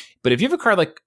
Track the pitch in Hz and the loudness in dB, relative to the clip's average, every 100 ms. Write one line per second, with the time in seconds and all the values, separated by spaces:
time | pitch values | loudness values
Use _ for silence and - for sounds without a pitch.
0 | - _ 123 123 247 339 240 196 151 - | -20 _ -2 0 0 -2 0 0 0 -6